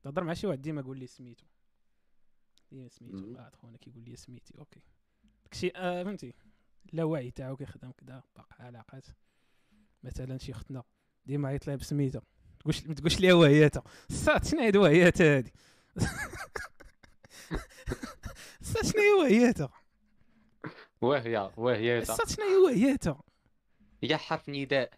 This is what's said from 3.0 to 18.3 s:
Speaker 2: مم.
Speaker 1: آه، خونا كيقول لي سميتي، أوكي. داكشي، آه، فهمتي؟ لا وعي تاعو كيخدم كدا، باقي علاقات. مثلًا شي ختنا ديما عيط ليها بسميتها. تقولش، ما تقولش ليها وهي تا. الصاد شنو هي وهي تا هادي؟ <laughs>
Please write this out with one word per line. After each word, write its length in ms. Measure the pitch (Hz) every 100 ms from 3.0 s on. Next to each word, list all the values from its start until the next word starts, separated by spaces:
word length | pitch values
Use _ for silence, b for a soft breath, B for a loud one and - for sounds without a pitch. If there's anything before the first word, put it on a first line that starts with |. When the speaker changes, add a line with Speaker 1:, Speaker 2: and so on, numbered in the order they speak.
| 120 98
Speaker 2:
مم. 200 | 98 127
Speaker 1:
آه، 120 | 120
خونا 280 | _ 117 117
كيقول 260 | - 117
لي 120 | 120 120
سميتي، 380 | - 120 _ -
أوكي. 240 | 151 _ _ _ _ _ _ _
داكشي، 280 | _ - 180 180
آه، 280 | 185 175
فهمتي؟ 300 | 185 196 123 - _ _ _ _ _
لا 100 | 160
وعي 280 | 160 160 123
تاعو 260 | - 131 135
كيخدم 340 | 131 - 127
كدا، 300 | - 131 131 _ -
باقي 300 | 110 _ 123
علاقات. 400 | 120 - 135 - - _ _ _ _ _ _ _ _
مثلًا 340 | 127 - 131 131
شي 160 | -
ختنا 300 | 127 - 131 - _ _ _ -
ديما 240 | 143 139
عيط 180 | 139 -
ليها 80 | 135
بسميتها. 460 | - 147 135 131 _ _ _ _
تقولش، 280 | 151 - 156
ما 60 |
تقولش 260 | 143 156 -
ليها 140 | 185
وهي 360 | 175 151 147 151
تا. 140 | 135 - B B
الصاد 360 | - - 302 -
شنو 160 | 320
هي 100 | 226 196
وهي 340 | 185 160 175
تا 260 | - 160 143
هادي؟ 160 | 117 _ b b b -
<laughs> 2750 | - - - - - - - - - _ _ _ - - - - - - - - - - -